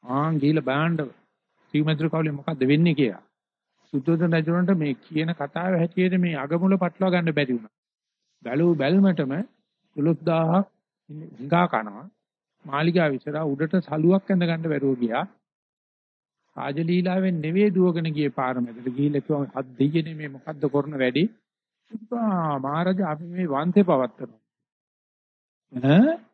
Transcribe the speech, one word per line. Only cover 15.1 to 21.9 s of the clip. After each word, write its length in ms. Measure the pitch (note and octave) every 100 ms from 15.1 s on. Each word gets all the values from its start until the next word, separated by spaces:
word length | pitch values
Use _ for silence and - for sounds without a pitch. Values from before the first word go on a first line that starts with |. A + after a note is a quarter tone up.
| A#2+ F#3+ _ _ _ _ _ _ _ _ _ _ _ _ -
රාජලීලාවෙන් 800 | C3+ C#3+ E3 F3+ F3+ F#3 F#3+ F3
නෙවෙයි 340 | D3+ F3+ G#3
දුවගෙන 380 | F#3 F3+ E3+ D#3+
ගියේ 220 | D3+ D3
පාර 240 | B2+ B2+
මැදට. 320 | B2+ A#2+ A2+ B2
ගිහිල්ලා 340 | B2 C#3+ C#3+
කිව්වා, 260 | - D3+ C#3
"හත් 200 | B2+ C3
දෙයියනේ 400 | B2+ C#3 D#3+ D#3+
මේ 140 | D#3 D3+
මොකද්ද 360 | C3+ - D3+ C#3+
කරන 280 | C#3+ C#3+
වැඩි?" 300 | D3 B2+ B2+ G3+ - _ _ _ _ _